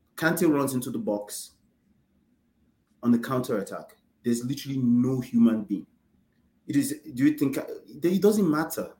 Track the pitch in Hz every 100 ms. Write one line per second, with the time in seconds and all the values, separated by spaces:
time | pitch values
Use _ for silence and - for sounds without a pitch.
0 | _ - 160 165 170 143 131 127 127 117
1 | 107 104 - - - _ _ _ _ _
2 | _ _ _ _ _ _ _ _ _ _
3 | 117 117 127 127 123 107 95 87 - -
4 | _ _ 120 120 123 147 143 135 123 120
5 | 135 131 120 117 117 110 98 95 - _
6 | _ _ _ _ _ _ - 139 - -
7 | - 123 143 151 135 151 - - - -
8 | 170 190 202 214 175 151 160 - 90 -